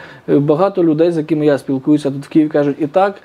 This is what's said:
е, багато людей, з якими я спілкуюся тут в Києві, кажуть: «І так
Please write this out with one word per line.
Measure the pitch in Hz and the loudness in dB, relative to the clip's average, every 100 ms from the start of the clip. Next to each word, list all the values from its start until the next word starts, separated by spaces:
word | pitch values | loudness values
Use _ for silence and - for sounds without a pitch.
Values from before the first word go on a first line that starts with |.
| - - - | -12 -18 -2
е, | 147 | 0
багато | 147 151 196 196 | 2 0 0 2
людей, | 165 151 175 | 0 2 0
з | 165 | 0
якими | 156 151 147 | -2 0 0
я | 139 | 0
спілкуюся | - 135 139 147 147 | -2 -4 0 0 0
тут | 139 143 | -6 -2
в | |
Києві, | 160 151 | 0 2
кажуть: | 151 143 139 | 0 0 -2
«І | 151 | -2
так | 185 196 190 | 0 0 -4